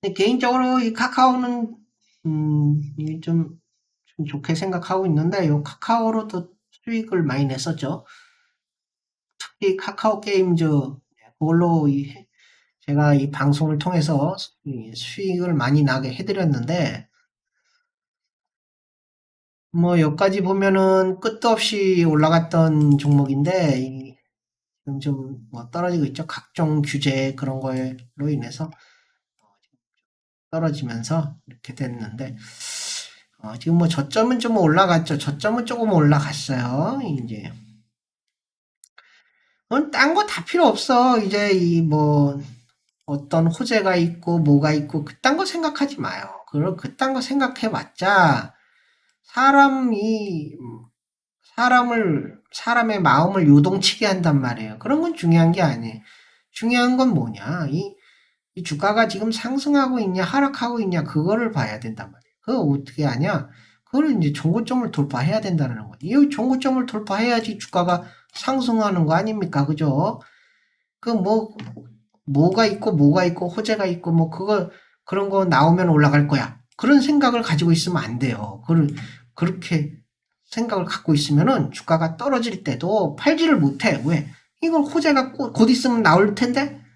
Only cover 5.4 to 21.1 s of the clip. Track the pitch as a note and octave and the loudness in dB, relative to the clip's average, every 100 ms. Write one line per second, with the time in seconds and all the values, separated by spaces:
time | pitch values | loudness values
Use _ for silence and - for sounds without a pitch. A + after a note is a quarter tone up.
5.4 | E3 D3 D3 - - A#3 A3+ A3 G#3+ F3+ | 0 0 -4 -12 -2 0 0 -2 -4 -10
6.4 | E3+ _ _ _ - A3+ A3 F3+ D3+ C3 | -12 _ _ _ -8 -6 -4 -2 -2 0
7.4 | C#3 C3 - - C3+ - - - _ _ | -2 -2 -6 -6 -6 -8 -12 -20 _ _
8.4 | _ _ _ _ _ _ _ _ _ _ | _ _ _ _ _ _ _ _ _ _
9.4 | - _ G3 F#3+ - G3+ A3 G#3 G#3 G3 | -20 _ -2 -2 -6 -2 -2 -2 -2 0
10.4 | F#3 E3 D#3+ D3 C#3+ - _ _ _ _ | 2 2 2 0 -2 -10 _ _ _ _
11.4 | D#3 E3 F3 E3 D3 C#3 C#3+ - - _ | 2 2 4 2 2 0 -4 -14 -20 _
12.4 | _ _ _ _ - C#3+ D3 C#3+ C#3 - | _ _ _ _ -2 2 4 4 2 -2
13.4 | C#3 C#3+ D#3 D3+ F3+ F3 D3 D3 C#3+ F#3+ | 0 2 0 -2 0 0 0 0 0 -4
14.4 | - _ D3 B2+ A2 A#2 - - F#3+ F3+ | -12 _ -12 -10 -12 -14 -14 -8 -4 -2
15.4 | F3 D#3 B2 D3 C#3+ C3 B2+ - F#3+ G3 | 0 0 2 2 2 0 -4 -8 -6 -2
16.4 | E3 C3 A#2+ F3 D3 - - _ _ _ | 0 0 -2 -2 -2 -4 -14 _ _ _
17.4 | _ _ _ _ _ _ _ _ _ _ | _ _ _ _ _ _ _ _ _ _
18.4 | _ _ _ _ _ _ _ _ _ _ | _ _ _ _ _ _ _ _ _ _
19.4 | _ _ _ E3+ F3 F3 D3+ D3 G3 G3 | _ _ _ 0 2 4 2 2 0 2
20.4 | F#3 G3 F#3+ F#3+ F#3+ F#3+ F#3 | 0 0 2 4 4 4 2